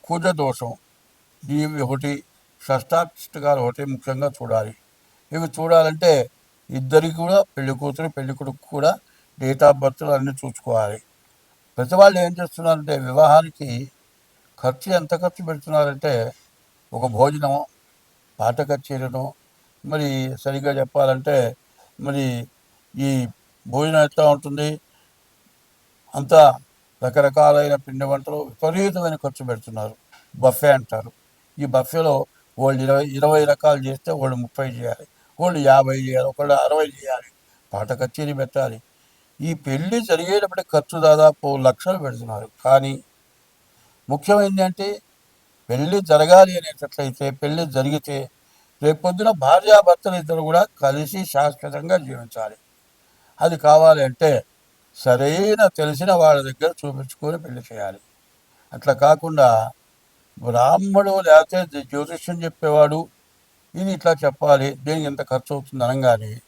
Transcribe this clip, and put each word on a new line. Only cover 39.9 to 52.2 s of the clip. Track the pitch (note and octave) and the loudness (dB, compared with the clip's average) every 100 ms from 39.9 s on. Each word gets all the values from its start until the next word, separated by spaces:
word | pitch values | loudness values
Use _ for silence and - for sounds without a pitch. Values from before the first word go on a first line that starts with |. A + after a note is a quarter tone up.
| A#3 | -4
జరిగేటప్పటికి | A3+ E3 - G4+ - - - | -2 -2 0 -2 -2 -6 -2
ఖర్చు | D3+ - E3 | -2 -2 0
దాదాపు | D#3+ D3+ D#3 D3 C#3+ C#3 | 4 6 6 4 -6 0
లక్షలు | C3 B2+ F3+ F#3 | 0 0 -6 -6
పెడుతున్నారు. | C#3 A#2 A#2 G#2 A2 _ | -6 -10 -12 -14 -14 _
కానీ | B2+ C3+ C3+ C3+ _ _ _ _ _ _ _ _ _ _ - | 2 2 2 -10 _ _ _ _ _ _ _ _ _ _ -8
ముఖ్యమైనది | C#3+ E3 G#3 G3+ F#3+ | -6 2 2 2 0
అంటే, | F#3 F#3 G3 G#3 _ _ _ _ _ _ - | -2 -4 -8 -10 _ _ _ _ _ _ -8
పెళ్లి | B2 D3+ G3+ | -4 -2 -2
జరగాలి | E3+ D3+ D#3 F#3 F#3+ F3 | 4 4 8 8 8 4
అనేటట్లయితే, | A3+ - C#3+ - C#3 B2+ C#3 | -8 -14 -14 -8 -8 -6 -8
పెళ్లి | C3 D3 D#3 E3 | -6 -6 -6 -4
జరిగితే | C3+ C3+ D3 - C#3 C3+ _ _ _ _ _ | -4 -2 -4 -6 -10 -10 _ _ _ _ _
రేపొద్దున | D3 D#3 F3+ F3+ A3 | -2 0 -4 0 0
భార్యాభర్తలు | F#3 C3+ F3 G#3 G#3 F#3 E3+ G3+ | 2 4 4 8 6 8 2 0
ఇద్దరు | F3+ D#3 E3 | -6 -6 -6
కూడా | D#3 E3+ G#3+ _ | 0 0 0 _
కలిసి | C#3 C#3+ D3+ G3 | -2 -2 -6 -8
శాశ్వతంగా | D3 C#3 D3 C#3+ D3 C#3+ E3 F#3 | -4 -2 -2 -4 -14 -12 -2 -2
జీవించాలి. | C3 B2 | -2 -16